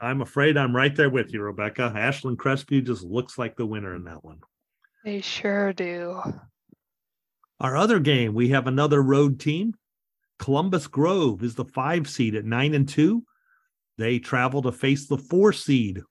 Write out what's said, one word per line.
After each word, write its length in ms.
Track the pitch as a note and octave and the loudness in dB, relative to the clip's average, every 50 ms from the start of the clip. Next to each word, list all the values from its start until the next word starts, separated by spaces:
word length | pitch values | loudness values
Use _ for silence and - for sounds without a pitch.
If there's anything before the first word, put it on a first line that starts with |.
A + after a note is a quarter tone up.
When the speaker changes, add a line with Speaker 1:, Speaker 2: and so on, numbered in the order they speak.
Speaker 1:
I'm 200 | A#2 A#2+ C3 C#3 | -6 -4 -4 -4
afraid 340 | A#2+ - - C#3+ C#3 D#3 D3+ | -4 -4 0 2 2 4 4
I'm 180 | D3 C3+ B2 A#2+ | 2 2 2 2
right 220 | B2 C3+ D3 C#3+ | 2 2 2 2
there 140 | D3+ D3 C#3 | 2 2 2
with 240 | B2+ C3 G#2+ - - | 2 0 -2 -4 -6
you, 80 | G#2+ | -8
Rebecca. 500 | G#2 G#2 G2+ G2 G#2 G#2+ - - B2+ A#2 G#2 | -6 -6 -6 -6 -6 -6 -4 -4 -4 -4 -2
Ashland 460 | G#2 A2 C3 C#3 - - C3 A#2+ - | -2 -2 -2 -2 -4 -6 -6 -6 -2
Crestview 460 | - C#3 C3+ C3 - - C#3+ C3+ B2+ | -2 -2 -2 -2 -2 0 0 0 0
just 180 | B2 A#2+ F#2 F2 | 0 -4 -6 -6
looks 340 | F2 G2 B2 B2 - - | -6 -4 -4 -6 -6 -6
like 200 | - A#2+ A2 - | -8 -8 -8 -6
the 80 | - A#2 | -6 -6
winner 300 | G#2+ G#2+ G#2+ G2+ F#2+ F2+ | -6 -6 -8 -8 -10 -10
in 100 | F2 F2 | -12 -12
that 180 | F2 E2 D2+ - | -14 -16 -18 -18
one. 160 | D#2 D#2 D#2 - _ _ _ _ _ _ _ _ _ _ _ - | -20 -20 -20 -20 _ _ _ _ _ _ _ _ _ _ _ -12
Speaker 2:
They 160 | G#3+ G3+ G3+ | -10 -10 -8
sure 540 | F#3+ - - - - G#3 G3+ G3+ G3+ G3 F#3 | -8 -8 -8 -6 -4 -2 -2 0 -2 -2 -2
do. 480 | - F#3 F3 F3 F3 F3 F3 F3+ F#3 - - - - - - _ _ _ _ _ _ _ _ _ _ _ _ _ _ _ _ _ _ _ _ _ - | -4 -6 -6 -6 -8 -8 -8 -10 -8 -8 -10 -10 -12 -14 -20 _ _ _ _ _ _ _ _ _ _ _ _ _ _ _ _ _ _ _ _ _ -6
Speaker 1:
Our 160 | - C3 C3 | -4 -2 0
other 240 | D3+ G3 A3 A#3 F#3 | 2 2 4 4 2
game, 340 | C#3 D3 C#3+ B2+ A#2+ A2 G#2 | 4 4 4 2 2 0 0
we 160 | A2+ B2 A#2+ | 0 2 2
have 180 | C#3 C3+ A#2+ | 2 2 2
another 340 | C3 B2+ C#3 D3 D3+ D3 C#3+ C3+ | 0 0 2 2 4 4 4 4
road 360 | C3 C#3 C#3 D3 C#3+ C3+ C3+ | 4 6 4 4 4 2 0
team. 320 | - D3+ D3+ E3+ G#3 A#3 G#3+ _ _ _ _ _ _ _ _ _ _ _ _ | -2 -4 -2 -2 -2 -4 -4 _ _ _ _ _ _ _ _ _ _ _ _
Columbus 500 | - - - C#3 C#3+ F3 F#3+ F#3 E3 C#3+ | -8 -2 0 0 0 2 0 0 -2 -2
Grove 560 | - - C#3 D3+ F3 G3 G3 D#3+ B2+ G#2 F2 A#2 | -2 0 0 2 2 2 2 2 2 0 0 -4
is 120 | A#2+ A2+ | -6 -4
the 100 | - A#2+ | -6 -8
five 420 | - - C3 B2+ D3 E3+ F3 D3+ - | -6 -4 -4 -2 0 0 -2 -2 -2
seed 260 | - - A#2+ A2 G#2+ | -2 -2 0 0 0
at 100 | A2 G#2+ | -2 -2
nine 280 | A2 A#2 A#2+ C#3 D3+ D3+ | -2 0 2 2 2 2
and 140 | C#3 C#3 | 2 0
two. 380 | C#3+ - D#3 D3+ F3+ A3+ A#3 A3+ _ _ _ _ _ _ _ _ _ _ _ _ _ _ | 2 2 4 4 4 4 2 -2 _ _ _ _ _ _ _ _ _ _ _ _ _ _
They 220 | - A2 A#2 B2 A#2+ | -4 -2 -2 -2 -2
travel 420 | B2 - - B2+ B2+ C3 C3+ C#3 | -2 0 0 2 2 2 0 -2
to 100 | B2+ B2+ | -2 -2
face 360 | A#2+ - - C3+ C#3+ C#3+ - | -4 0 0 2 2 0 0
the 100 | - D3 | -4 -4
four 340 | C3 - - E3+ F3+ G3+ G#3+ | -4 -2 0 2 4 4 4
seed, 500 | - - - - C#3 B2+ A2+ G2+ F#2 F#2+ - _ | 4 2 0 2 2 2 2 0 -4 -8 -12 _